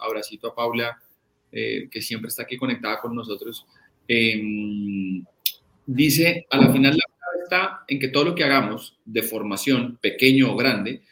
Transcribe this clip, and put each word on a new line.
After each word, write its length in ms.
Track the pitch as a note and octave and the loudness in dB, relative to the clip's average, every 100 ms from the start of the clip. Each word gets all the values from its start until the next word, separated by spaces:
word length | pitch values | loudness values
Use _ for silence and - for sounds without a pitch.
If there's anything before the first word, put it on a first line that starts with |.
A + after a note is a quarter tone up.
abracito 480 | A2+ A2 G#2+ G#2+ A#2 | -6 -6 -8 -10 -10
a 60 | |
Paula, 440 | A#2 A#2+ A#2 A#2 A#2+ _ _ _ _ _ | -4 -2 -2 -4 -6 _ _ _ _ _
eh, 380 | A2 A2+ A2 - | -8 -4 -6 -8
que 120 | A2 | -10
siempre 260 | - A2+ A2 | -8 -8 -8
está 140 | - | -10
aquí 140 | - B2 | -10 -6
conectada 440 | B2+ A#2+ A2+ G#2+ | -4 -4 -4 -6
con 140 | A#2+ | -6
nosotros. 520 | A#2 A2 G2+ A2 A2 - _ _ _ - | -8 -8 -10 -10 -14 -18 _ _ _ -2
Em, 1160 | A#2 A2+ A2 G#2+ G#2+ G#2 G#2 G2+ G2 F#2+ F#2+ - _ - - _ _ - | 2 2 2 -4 -4 -4 -6 -4 -4 -4 -6 -8 _ -8 -8 _ _ -4
dice, 600 | B2+ D3+ C3+ E3+ E3+ - | 2 4 4 4 2 0
"A 80 | C3+ | 6
la 140 | B2 | 6
final 200 | C3 C#3 | 6 4
la 240 | D#3 - _ | 4 -2 _
clave 240 | - F3 | -8 -8
está 400 | F3+ F3+ F#3+ - - | -2 -2 -2 -6 -6
en 100 | C#3 | -4
que 100 | C3 | -2
todo 160 | C#3+ | 2
lo 100 | D#3 | 2
que 100 | E3+ | 2
hagamos 540 | C#3+ C#3 G#2 A2+ - - | 2 2 2 -4 -12 -20
de 180 | - A2 | -8 -4
formación, 760 | A2 A2 G#2+ G2 - C3 A#2+ A#2+ | -4 -4 -6 -4 0 0 0 -4
pequeño 520 | A2 - C3 C3+ B2+ | -4 4 6 6 4
o 40 | G#2 | 2
grande, 460 | C3 G#2+ G2+ C3 _ | 0 0 -2 -8 _